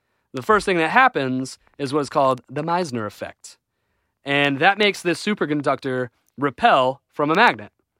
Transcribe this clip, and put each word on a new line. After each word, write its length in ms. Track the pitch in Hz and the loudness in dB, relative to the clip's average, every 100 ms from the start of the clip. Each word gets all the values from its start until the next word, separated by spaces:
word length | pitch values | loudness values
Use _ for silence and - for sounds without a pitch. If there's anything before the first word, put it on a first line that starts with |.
| _ _ _ | _ _ _
The 100 | 131 | -6
first 200 | 123 208 - | 2 2 2
thing 100 | 180 | 0
that 140 | 160 | 2
happens 680 | 208 262 156 131 131 131 - _ - | 4 4 2 -2 -4 -6 -12 _ -10
is 120 | 139 | -4
what's 180 | 147 139 | -2 -2
called 320 | 156 135 131 - | 2 2 0 -6
the 140 | 135 | -8
Meissner 460 | 147 175 170 120 104 | -4 -4 -4 -6 -8
effect. 500 | - 85 - - - _ _ _ _ _ _ 139 | -10 -14 -16 -20 -20 _ _ _ _ _ _ -4
And 340 | 143 143 135 | 0 0 2
that 180 | 175 196 | 2 2
makes 240 | 208 190 | 0 0
this 200 | 175 165 - | -4 -2 -2
superconductor 840 | 208 156 151 143 131 135 127 123 _ _ - | -2 -2 -2 -2 -2 -2 -4 -6 _ _ -6
repel 640 | 139 - 233 160 127 131 _ | -6 0 2 4 2 -2 _
from 240 | - 147 | -4 0
a 40 | 185 | 4
magnet, 360 | 233 117 101 _ _ | 2 2 -8 _ _